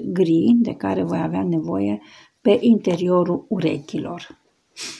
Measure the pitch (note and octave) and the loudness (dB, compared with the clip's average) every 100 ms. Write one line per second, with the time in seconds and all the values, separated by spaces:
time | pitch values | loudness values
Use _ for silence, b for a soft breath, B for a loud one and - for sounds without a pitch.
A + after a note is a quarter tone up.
0 | G3 F3+ E3+ E3 A3 A#3+ G3 F3+ G3 F#3 | -2 0 2 4 4 4 2 -2 -4 -2
1 | F3 F3 E3+ F3 F#3 E3 D#3+ F#3+ G3+ G#3 | -2 -2 -4 -2 -2 -2 -2 -2 -2 -4
2 | B B B _ A3 G3+ A#3+ G#3+ - E3+ | B B B _ 2 4 4 4 2 -2
3 | F3+ F3+ E3+ F3 - F#3+ D#3+ D3+ C#3+ D#3 | 0 2 2 -2 -4 -4 -2 -4 -8 -8
4 | D#3 F3 - - _ _ _ - B B | -8 -10 -16 -20 _ _ _ -16 B B